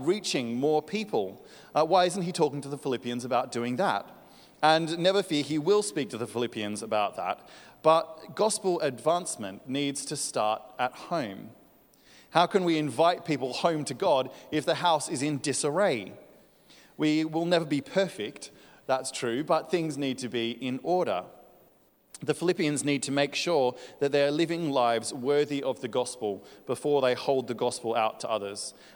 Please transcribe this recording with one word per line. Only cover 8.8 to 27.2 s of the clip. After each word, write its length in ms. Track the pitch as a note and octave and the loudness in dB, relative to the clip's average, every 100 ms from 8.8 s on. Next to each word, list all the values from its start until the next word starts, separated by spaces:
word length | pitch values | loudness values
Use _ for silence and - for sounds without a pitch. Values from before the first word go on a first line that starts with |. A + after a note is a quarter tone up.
| D3+ A#2+ D#3 F3 F3+ - G2+ G2 - | 0 0 0 0 -2 -8 -8 -10 -6
needs 380 | C3+ C#3+ C#3 - | -2 -2 -4 -6
to 100 | D3+ | -6
start 460 | - B2+ G#2+ G#2+ - - | -4 0 0 -2 -6 -4
at 140 | B2+ | -4
home. 560 | - - D#3+ A2 F#2+ - - - _ _ _ _ - - | -4 -6 -4 -4 -8 -14 -18 -20 _ _ _ _ -20 0
How 160 | D#3+ F3 | 2 4
can 160 | G3 | 4
we 160 | F3+ D#3+ | 4 2
invite 460 | D3+ A#2+ E3 F3+ - | 2 4 4 4 0
people 280 | C#3 B2+ | -2 -2
home 320 | - F3 D#3 C#3 | 0 0 0 -2
to 80 | |
God 380 | B2+ F#3+ C#3 C3 - - | -2 2 2 0 -8 -6
if 160 | D3+ D#3 | -2 0
the 80 | |
house 340 | C#3+ F3 D#3 - | 2 2 2 0
is 140 | C#3+ | -2
in 160 | D3 C#3+ | -2 -2
disarray? 760 | D3 B2+ D3+ D#3 G3+ B2 F#2+ - - - _ _ _ - - - | -2 -2 0 2 2 0 -4 -12 -20 -20 _ _ _ -20 -18 -2
We 280 | D3+ D#3 D#3+ | 2 2 0
will 200 | D#3+ E3+ | 0 2
never 180 | F3 | 2
be 160 | D#3+ C#3+ | 2 -2
perfect, 720 | - F#3+ F#3+ - G#2+ - - - - - - | 0 0 0 -2 -8 -10 -18 -20 -20 -12 -2
that's 240 | C3 B2+ | -2 -2
true, 320 | - B2 A#2+ | -4 -2 -2
but 260 | D#3 D#3+ - | 0 0 2
things 300 | F3+ D#3+ C#3 | 0 0 -2
need 180 | C#3 B2+ | -4 -4
to 120 | B2 | -4
be 200 | A#2+ A#2 | -2 -2
in 300 | A#2+ C3 B2+ | -4 -6 -4
order. 440 | - F3+ C#3 F2+ E2+ - - - - _ _ _ _ - | -2 0 0 -2 -4 -14 -20 -20 -20 _ _ _ _ -6
The 100 | C#3+ | -4
Philippians 500 | D3 E3+ F3+ D3+ C#3+ | 0 0 2 0 0
need 200 | C3+ C#3+ | 0 0
to 80 | - | 0
make 240 | C#3 C#3+ - | 0 0 -2
sure 400 | F3 D#3+ B2+ - - - | 0 2 2 -2 -10 -4
that 120 | C#3+ | 0
they 120 | C#3+ | 4
are 80 | C#3+ | 2
living 400 | D3 E3 E3+ D#3+ | 2 0 0 0
lives 420 | C3+ A#2+ A#2 A2+ | 2 4 2 -2
worthy 480 | C3+ B2 C#3+ D3 C#3 | -4 2 2 2 0
of 200 | C3+ B2 | -2 -4
the 60 | B2 | -2
gospel 560 | B2+ B2 - G#2+ F#2+ - - - | -2 -2 -4 -4 -4 -8 -12 -6
before 380 | B2 D3+ D3 | -2 2 4
they 100 | B2+ | 4
hold 340 | B2 | 2